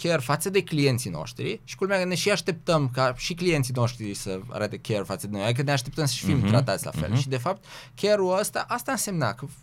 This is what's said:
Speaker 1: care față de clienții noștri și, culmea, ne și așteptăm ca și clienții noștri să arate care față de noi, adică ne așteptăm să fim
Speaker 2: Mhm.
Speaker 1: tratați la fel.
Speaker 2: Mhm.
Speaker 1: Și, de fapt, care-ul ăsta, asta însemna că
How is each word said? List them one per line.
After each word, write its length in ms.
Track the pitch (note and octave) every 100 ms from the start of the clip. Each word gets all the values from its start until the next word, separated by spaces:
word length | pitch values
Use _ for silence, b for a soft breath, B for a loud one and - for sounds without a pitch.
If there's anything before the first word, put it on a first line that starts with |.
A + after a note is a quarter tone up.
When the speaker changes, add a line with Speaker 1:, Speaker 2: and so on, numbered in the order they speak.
Speaker 1:
care 180 | E3+ D#3+
față 300 | A#2+ D3+ G3
de 120 | G3
clienții 480 | - D#3 C3+ A#2+ G#2+
noștri 500 | D#2+ - - C#3 G#3+
și, 120 | - -
culmea, 280 | F#3+ G3
ne 100 | F3+
și 160 | F3 F#3
așteptăm 580 | G3+ - E3 - D#3+ C3+
ca 260 | C3 C3 B2
și 180 | -
clienții 380 | E3+ F3+ D#3 B2+ B2+
noștri 380 | A#2 - G#2+
să 260 | G2 - F#2+ A2+
arate 300 | - G#2 G2+
care 240 | - G#2+
față 240 | F#2 F#2 G#2
de 100 | G2+
noi, 80 |
adică 180 | G#2 B2
ne 100 | C#3+
așteptăm 320 | C#3 B2+ C#3+ D3
să 80 | -
fim 120 | F#3 C#3+
Speaker 2:
Mhm. 100 | G2+
Speaker 1:
tratați 380 | A#2 A#2+ F#2+
la 60 | -
fel. 180 | D2 D#2
Speaker 2:
Mhm. 80 | A2+
Speaker 1:
Și, 80 | C#3
de 80 | C3
fapt, 280 | C#3+ G3 B B B
care-ul 440 | - G3+ G#3 F#3 F#3
ăsta, 260 | G#3 - -
asta 220 | A#3+ B3+
însemna 400 | C4 - F3+ A#2+
că 140 | G2 C#3 -